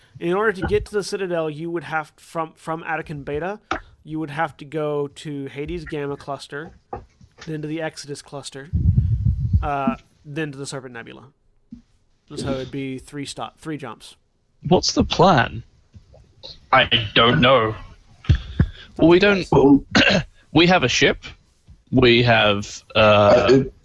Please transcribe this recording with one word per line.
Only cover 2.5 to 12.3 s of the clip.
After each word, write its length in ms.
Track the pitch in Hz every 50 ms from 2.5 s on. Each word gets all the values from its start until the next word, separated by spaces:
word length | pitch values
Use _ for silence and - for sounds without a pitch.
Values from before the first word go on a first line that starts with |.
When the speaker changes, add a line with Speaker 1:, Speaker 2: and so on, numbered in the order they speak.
| -
Speaker 1:
from 280 | _ - 170 160 165 -
Attican 420 | 165 160 156 156 - 156 143 135
Beta, 340 | - 143 151 165 185 208 214 _ _ - - - - _ _ _
you 140 | 151 151 156
would 100 | 160 143
have 260 | 139 151 165 151 - -
to 60 | 151
go 420 | 139 139 156 151 147 147 147 143 139
to 400 | - - - 156 147 139 139 135
Hades 360 | 131 143 151 151 170 175 156
Gamma 320 | 147 160 147 143 143 143
Cluster, 560 | 135 - - 139 131 - - 147 143 156 185 - _ _ _ - - - - _ _ - _ _ _ -
then 160 | 165 156 151
to 60 | 151 151
the 140 | 156 165
Exodus 400 | 160 156 - - - 139 143 -
Cluster, 480 | - - 147 139 127 - - 135 139 170 - - - - - - - - - - - - - - - - - -
uh, 360 | - 151 143 139 135 135 131 - - _ _ _ _
then 300 | 147 143 160 156 151 139
to 40 | 135
the 80 | 139
Serpent 280 | - - 135 123 127 123
Nebula. 320 | 117 110 127 127 131 - 139 _ _ _ _ _ _ _ _ - 240 _ _ _ _ _ _ _ _ _ _